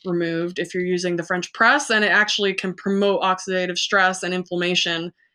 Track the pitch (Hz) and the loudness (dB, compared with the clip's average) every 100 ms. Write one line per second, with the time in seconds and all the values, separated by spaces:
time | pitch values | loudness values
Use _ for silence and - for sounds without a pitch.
0 | 185 175 170 165 175 180 175 180 180 180 | -4 -2 0 -2 -4 -4 -6 -4 -2 0
1 | 180 175 165 180 175 - 233 294 - 220 | 0 -2 -2 -4 -4 2 4 4 2 2
2 | 208 190 208 - 202 190 190 180 196 196 | 4 4 2 2 0 -2 -4 -4 -2 2
3 | 202 190 185 185 196 185 180 175 - 202 | 2 2 0 -2 -2 -2 -2 -2 0 2
4 | 185 185 180 180 180 175 175 180 175 165 | 2 0 -4 -4 -4 -2 0 0 0 -2
5 | 175 - _ | -6 -12 _